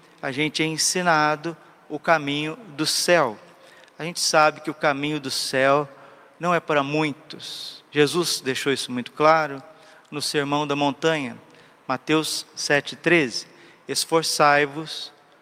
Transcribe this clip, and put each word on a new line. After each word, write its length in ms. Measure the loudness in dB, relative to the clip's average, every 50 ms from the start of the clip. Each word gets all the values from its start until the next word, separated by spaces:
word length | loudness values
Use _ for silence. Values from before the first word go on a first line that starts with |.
| -20 -20 -18 _
a 100 | -10 -8
gente 320 | -4 -4 -4 -2 -2 -2
é 40 | -2
ensinado 920 | -2 -2 -2 -2 0 0 0 2 2 2 4 2 2 0 -2 -4 -10 -10 -10 -18 -20 -20 _ _ -12
o 100 | -12 -4
caminho 580 | 2 2 2 2 2 -2 -4 -2 -4 -6 -8 -10 -14 -14
do 180 | -6 -4 -2
céu. 520 | -2 -2 0 2 4 4 4 4 2 -2 -8 -16 -20 -20 -20 -20 -20 -20 -20 -20 -20 _ -12
A 60 | -10
gente 140 | -10 -6 -4
sabe 440 | -2 2 4 6 4 4 2 0
que 80 | -6 -8
o 40 | -6
caminho 460 | 0 0 0 0 0 -2 -2 -2 -4
do 100 | -4 -4
céu 560 | -6 -4 -4 -2 0 2 4 4 4 2 0 -4 -10 -20 -20 -20 -20 -20 -20 -20 _ _
não 140 | -2 0 0
é 40 | 0
para 240 | 0 0 0 0
muitos. 1000 | 2 2 0 0 0 0 -4 -8 -14 -18 -18 -16 -14 -14 -14 -14 -14 -14 -16 -18 -20 _
Jesus 500 | 2 2 4 4 2 0 0 -2 -4 -4
deixou 320 | -4 -4 -4 -2 -2 -2
isso 180 | -2 -2 -4 -6
muito 220 | -8 -8 -8 -8
claro 500 | -2 2 4 6 6 4 2 -2 -6 -12 -14 -20 -20 -20 -20 -20 -20 -20 _ _
no 120 | -10 -6
Sermão 440 | -6 -2 -2 -2 0 0 0 -2 0
da 80 | -2 0
Montanha, 600 | 0 0 0 0 0 0 0 0 0 -4 -8 -10 -14 -18 -20 -20 -20 -20 -20 _ _ _
Mateus 600 | -6 -6 -4 0 0 2 2 2 -2 -6 -6 -8 -10 -10
sete 400 | -8 -2 0 0 0 0 -4 -12
treze. 500 | -4 0 2 4 4 2 0 -2 -8 -10 -12 -20 -20 -20 -20 -20 _ _
"Esforçai-vos 1300 | -6 -6 -6 -2 0 0 0 0 0 2 4 4 6 6 4 2 0 -4 -10 -10 -10 -12 -12 -12 -14 -18 _ _ _ _ _